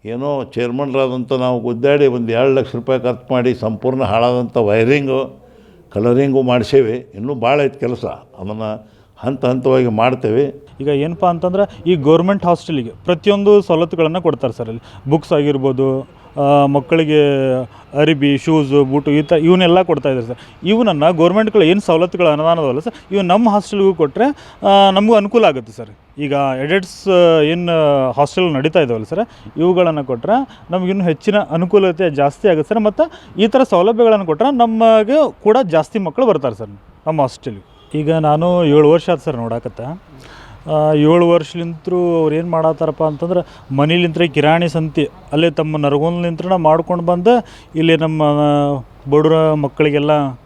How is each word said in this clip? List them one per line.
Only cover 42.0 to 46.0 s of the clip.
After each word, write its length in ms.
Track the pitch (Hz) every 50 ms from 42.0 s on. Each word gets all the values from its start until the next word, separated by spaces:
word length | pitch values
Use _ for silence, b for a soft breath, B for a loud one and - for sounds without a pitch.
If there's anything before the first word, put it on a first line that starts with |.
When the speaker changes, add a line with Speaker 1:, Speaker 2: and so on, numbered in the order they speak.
| 175 175 170
Speaker 2:
ಅವ್ರು 180 | 165 160 156 151
ಏನು 140 | 160 165 175
ಮಾಡತ್ತಾರಪ್ಪ 540 | 165 160 160 160 156 139 165 156 139 - 165
ಅಂತಂದ್ರೆ 360 | 156 151 139 170 170 185 180 - B B B B B 135
ಮನೇಲಿಂತ್ರ 460 | 135 143 156 165 175 175 170 156 165
ಕಿರಾಣಿ 460 | 175 160 127 151 143 151 160 170 175 170
ಸಂತೆ 420 | 151 165 160 160 147 165 143 - - - - -
ಅಲ್ಲೇ 180 | - 151 165 170
ತಮ್ಮ 260 | 147 - 160 156 156
ನರಗುಂದ್ಲಿಂತ್ರನ 760 | 151 147 143 143 143